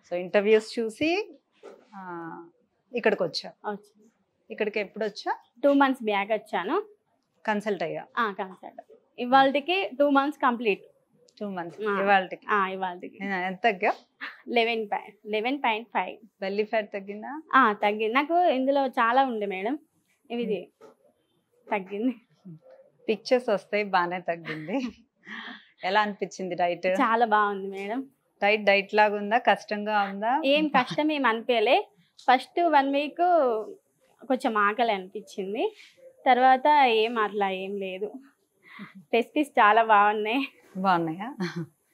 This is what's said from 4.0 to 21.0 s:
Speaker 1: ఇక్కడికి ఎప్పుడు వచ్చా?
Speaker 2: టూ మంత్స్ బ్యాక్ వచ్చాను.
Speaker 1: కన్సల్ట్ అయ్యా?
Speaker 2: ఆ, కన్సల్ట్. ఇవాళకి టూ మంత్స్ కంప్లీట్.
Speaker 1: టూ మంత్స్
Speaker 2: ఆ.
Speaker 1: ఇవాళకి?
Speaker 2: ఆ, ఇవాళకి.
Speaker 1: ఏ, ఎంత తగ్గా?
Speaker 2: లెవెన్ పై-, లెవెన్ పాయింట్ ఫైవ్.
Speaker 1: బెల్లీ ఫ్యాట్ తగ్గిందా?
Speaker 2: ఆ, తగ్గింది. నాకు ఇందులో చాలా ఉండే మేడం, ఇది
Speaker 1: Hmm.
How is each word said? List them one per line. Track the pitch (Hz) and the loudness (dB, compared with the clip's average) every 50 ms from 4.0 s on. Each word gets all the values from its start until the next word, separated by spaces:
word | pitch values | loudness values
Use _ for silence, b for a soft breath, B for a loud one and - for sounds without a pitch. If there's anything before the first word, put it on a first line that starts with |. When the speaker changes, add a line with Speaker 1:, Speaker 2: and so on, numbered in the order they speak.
| 214 _ _ _ _ _ _ _ _ - | _ _ _ _ _ _ _ _ _ -12
Speaker 1:
ఇక్కడికి | 220 - 220 214 208 220 | -6 -6 -4 -4 -2 -4
ఎప్పుడు | 202 190 - 208 220 | -6 -6 -6 -6 -6
వచ్చా? | 214 202 - - 349 440 - _ _ _ _ - | -6 -6 -6 -6 -6 -6 -6 _ _ _ _ 2
Speaker 2:
టూ | 285 285 | 4 6
మంత్స్ | 277 277 269 262 - 233 | 6 4 4 2 -2 -2
బ్యాక్ | 214 208 196 196 202 | -2 -2 -2 -2 -2
వచ్చాను. | 220 208 220 - - 190 170 202 302 392 440 - - _ _ _ _ _ _ _ _ _ - | -2 -4 -4 -4 -6 -4 -4 -2 -2 -4 -4 -6 -12 _ _ _ _ _ _ _ _ _ -4
Speaker 1:
కన్సల్ట్ | - 214 208 202 220 202 170 175 | -4 -2 -2 -2 -4 -4 -4 -4
అయ్యా? | 156 151 156 - - - - | -6 -6 -8 -10 -10 -6 -4
Speaker 2:
ఆ, | 233 214 196 - | -4 -4 -4 -6
కన్సల్ట్. | 202 190 185 - - - - - - _ - - _ _ _ - | -10 -10 -12 -16 -20 -20 -20 -20 -20 _ -20 -20 _ _ _ -8
ఇవాళకి | 247 247 247 269 269 277 254 285 277 330 359 381 381 - 262 240 | -2 4 6 6 6 6 4 0 -2 -2 -2 -2 -2 -2 0 2
టూ | 285 294 | 2 4
మంత్స్ | 277 277 269 294 294 - | 4 4 2 0 -2 -2
కంప్లీట్. | - 262 240 220 247 220 190 180 - - _ _ _ _ _ _ _ _ _ - | 0 0 0 0 0 -2 -2 -2 -4 -14 _ _ _ _ _ _ _ _ _ -12
Speaker 1:
టూ | 214 202 | -10 -10
మంత్స్ | 190 180 165 170 160 - | -8 -8 -10 -10 -10 -8
Speaker 2:
ఆ. | 208 214 202 196 | -4 -4 -2 0
Speaker 1:
ఇవాళకి? | 196 196 202 190 185 175 180 - _ - | 2 4 4 4 2 0 -8 -10 _ -2
Speaker 2:
ఆ, | 214 208 190 190 | 0 0 0 0
ఇవాళకి. | 190 190 190 185 180 180 - - - - 196 | -4 -6 -6 -8 -8 -10 -14 -16 -14 -10 -8
Speaker 1:
ఏ, | |
ఎంత | 196 196 180 180 185 185 185 - | -6 -4 -4 -4 -4 -4 0 0
తగ్గా? | 233 208 180 196 233 - - - _ _ - B B B B B 247 | 0 0 0 0 -2 -2 -2 -6 _ _ -16 B B B B B -4
Speaker 2:
లెవెన్ | 233 240 226 226 233 226 220 202 | 0 0 0 2 0 -2 -4 -4
పై-, | 214 - - - 208 _ - 214 | -6 -8 -8 -10 -20 _ -10 -6
లెవెన్ | 208 214 214 247 277 285 | -4 -2 -2 -2 -4 -2
పాయింట్ | 277 240 220 214 240 - | -2 -2 -2 -2 -4 -6
ఫైవ్. | - 226 185 - - - _ 208 _ - | -4 -4 -4 -4 -6 -16 _ -20 _ -10
Speaker 1:
బెల్లీ | 196 190 202 202 214 | -8 -6 -2 -2 -2
ఫ్యాట్ | 208 - 220 208 208 - | -2 -2 -4 -4 -4 -8
తగ్గిందా? | 202 196 196 202 208 220 233 269 311 320 - - | -12 -10 -12 -14 -14 -12 -12 -14 -14 -6 0 4
Speaker 2:
ఆ, | 269 262 220 208 | 4 4 4 2
తగ్గింది. | 208 - 208 208 214 220 214 226 | 2 0 -2 0 0 -2 -2 0
నాకు | 262 302 294 330 349 359 | 0 0 2 2 2 4
ఇందులో | 339 247 262 262 269 277 285 269 254 | 2 2 2 2 0 2 2 0 0
చాలా | 254 269 233 226 240 269 269 | 0 0 0 2 4 2 2
ఉండే | 262 233 214 202 | 2 0 -4 -4
మేడం, | 196 190 185 190 226 285 302 _ _ _ _ _ _ _ _ _ - | -6 -6 -4 -4 -4 -6 -6 _ _ _ _ _ _ _ _ _ -10
ఇది | 233 240 240 220 214 180 - - _ _ | -8 -6 -4 -4 -4 -6 -6 -10 _ _
Speaker 1:
Hmm. | - - - _ | -20 -20 -20 _